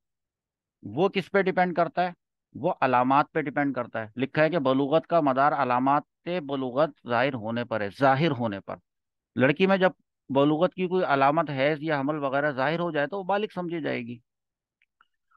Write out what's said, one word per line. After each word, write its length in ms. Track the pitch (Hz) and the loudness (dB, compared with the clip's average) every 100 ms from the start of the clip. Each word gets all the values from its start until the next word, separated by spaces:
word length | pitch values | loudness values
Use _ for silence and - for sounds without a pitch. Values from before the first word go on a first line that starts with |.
| _ _ _ _ _ _ _ _ | _ _ _ _ _ _ _ _
वो 260 | 107 113 190 | -10 -2 0
किस 180 | 196 - | 0 -2
पे 140 | 196 | 0
डिपेंड 320 | 190 180 180 170 | 2 2 0 2
करता 260 | 165 - | -2 0
है? 120 | 180 175 _ _ _ - | -4 -4 _ _ _ -6
वो 140 | 139 | -4
अलामात 580 | - 135 123 127 139 147 | 0 2 2 4 2 2
पे 120 | 160 | -2
डिपेंड 320 | 156 139 143 127 | -4 -2 -2 -2
करता 260 | 113 113 | -6 -6
है। 100 | 110 120 | -8 -6
लिखा 240 | 135 - | -4 0
है 80 | 156 | 2
कि 100 | 170 | 2
बलूगत 460 | 131 131 139 160 - | 0 2 2 0 2
का 160 | 170 | 0
मदार 320 | 147 127 143 147 | 2 2 2 2
अलामात 500 | 127 123 131 147 - _ - 180 | 0 2 2 2 0 _ -8 -6
बलूगत 500 | 143 139 131 123 165 - 123 | -4 -6 -4 0 -2 -2 -4
जाहिर 260 | 120 135 131 | 0 0 -2
होने 280 | 104 117 117 | -6 -6 -4
पर 180 | 110 | -4
है, 60 | 101 | -4
जाहिर 400 | 95 135 131 165 | 0 2 4 0
होने 260 | 127 120 98 | -2 -4 -6
पर। 180 | - 92 _ _ _ _ _ 117 | -10 -14 _ _ _ _ _ 0
लड़की 320 | 131 151 190 | 2 4 2
में 100 | 196 | 4
जब 140 | 185 - _ _ - | 2 0 _ _ -4
बलूगत 440 | 135 147 151 180 | 2 2 4 0
की 140 | 180 180 | 0 -2
कोई 160 | 185 156 | 0 2
अलामत, 440 | 139 135 151 156 | 2 4 2 -2
हैज 320 | 135 139 151 | 0 0 0
या 160 | 156 147 | -2 -2
हमल 160 | 135 156 | -2 -4
वगैरह 320 | 139 139 147 | -2 -2 -2
जाहिर 260 | 131 135 170 | -2 -2 -2
हो 120 | 175 | -4
जाए 160 | 151 143 | -2 -4
तो 100 | 202 | -6
वो 60 | 185 | -4
बालिग 260 | 202 208 | -4 -4
समझी 300 | - 175 170 | -6 -8 -6
जाएगी, 400 | 139 127 120 120 _ _ _ _ _ _ _ _ _ _ _ | -6 -6 -8 -14 _ _ _ _ _ _ _ _ _ _ _